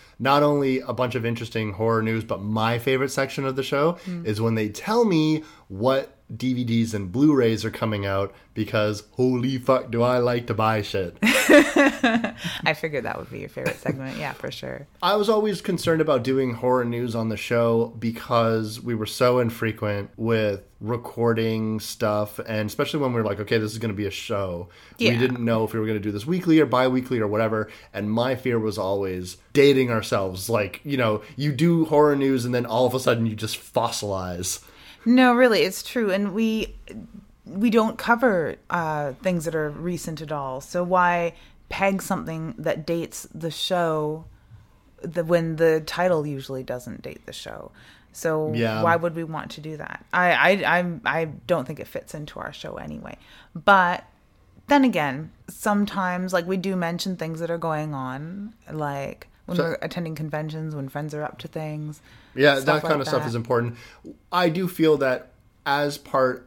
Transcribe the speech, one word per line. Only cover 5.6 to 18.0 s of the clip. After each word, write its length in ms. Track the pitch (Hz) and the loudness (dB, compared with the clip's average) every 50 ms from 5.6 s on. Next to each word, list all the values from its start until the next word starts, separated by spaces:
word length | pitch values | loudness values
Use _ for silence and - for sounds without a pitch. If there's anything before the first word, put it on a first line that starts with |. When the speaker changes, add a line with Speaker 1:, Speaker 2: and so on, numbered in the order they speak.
| _ | _
Speaker 1:
what 440 | - 95 95 110 127 135 135 - - - _ _ - 117 | -14 -6 0 2 2 2 2 0 -4 -10 _ _ -14 -10
D 200 | 110 127 131 127 | -4 -2 -2 0
V 100 | 123 123 | 0 0
Ds 300 | 113 117 117 113 - 110 | 0 2 2 2 0 -2
and 180 | 101 98 92 | -4 -6 -4
Blu-rays 540 | 90 127 143 156 147 131 120 113 113 98 110 | 0 4 4 6 6 6 4 4 2 0 -2
are 40 | 110 | -6
coming 360 | - - 117 113 104 101 101 | -4 -4 -2 -2 -2 -2 -2
out, 260 | 98 98 98 101 98 - - - _ _ | -2 -2 -2 -2 -4 -6 -14 -20 _ _
because 480 | 113 104 - - 110 107 107 107 101 - - | -6 -4 0 0 0 2 0 0 -4 -8 -8
holy 460 | _ - 127 127 127 123 120 135 135 123 | _ 0 2 2 2 0 0 -2 -2 0
fuck 320 | 123 - 131 123 - 117 | 2 2 2 2 0 -2
do 120 | 113 117 | 0 2
I 160 | 117 123 127 123 | 2 2 4 2
like 280 | 120 123 120 120 120 | 2 2 0 0 -2
to 80 | - 113 | -2 -2
buy 260 | 107 110 110 110 107 | 0 2 2 2 0
shit. 380 | 98 - - 98 92 87 - - | -2 -2 -4 -4 -4 -4 -4 0
Speaker 2:
<laughs> 40 | |
I 1500 | - 233 277 - - - - 294 302 302 - 285 277 277 285 - - 240 226 233 226 196 - - - 170 - - - 160 156 | 2 2 4 4 6 8 8 8 8 8 4 4 4 4 2 2 2 2 2 0 -2 -4 -6 -8 -10 -10 -8 -4 -2 -2 -2
figured 300 | - - 160 147 131 113 | -2 -4 -4 -4 -4 -4
that 140 | - - - | -6 -6 -8
would 120 | - - | -10 -10
be 100 | 120 101 | -12 -12
your 100 | 95 - | -12 -12
favorite 260 | - - 131 - - - | -10 -8 -6 -6 -6 -4
segment. 380 | - - - 135 131 131 131 | -4 -6 -6 -4 -8 -10 -8
Yeah, 160 | - 147 135 | -8 -8 -8
for 180 | - - - 139 | -8 -10 -10 -12
sure. 360 | - - - - - - 143 - - - | -10 -10 -10 -10 -10 -12 -14 -16 -10 -2
Speaker 1:
I 140 | - 180 202 | 0 2 2
was 120 | 208 208 214 | 4 4 4
always 320 | 220 214 214 214 190 175 | 2 2 2 0 -2 -2
concerned 400 | - - 180 - - 170 165 160 | -2 -2 -2 0 0 2 2 2
about 240 | 151 156 143 123 113 | 4 4 2 2 2
doing 300 | 131 131 135 131 127 117 | 2 2 2 0 0 -2
horror 300 | 113 123 127 127 127 120 | -2 0 2 2 2 2
news 280 | 117 120 120 123 120 110 | 0 -2 -2 -4 -4 -2
on 140 | 113 113 113 | -2 -2 -2
the 80 | 107 | -4
show 580 | 101 - - 123 117 117 117 117 117 117 117 - | -4 -4 0 2 2 4 4 2 2 0 -2 -4
because 840 | 113 | -4